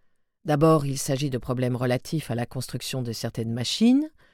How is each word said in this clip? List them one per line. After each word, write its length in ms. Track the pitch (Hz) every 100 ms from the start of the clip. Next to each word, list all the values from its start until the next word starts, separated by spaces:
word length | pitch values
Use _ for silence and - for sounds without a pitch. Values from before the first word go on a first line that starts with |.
| _ _ _ _
D'abord, 420 | - 147 160 160 139
il 120 | 135
s'agit 320 | - 131 143
de 80 | 123
problèmes 360 | - 127 123
relatifs 560 | 123 127 127 - 160 -
à 60 | 117
la 100 | 120
construction 560 | 131 - - - 131
de 80 | 120
certaines 420 | 110 117 - 113
machines, 560 | 117 120 - 226 269 311 - _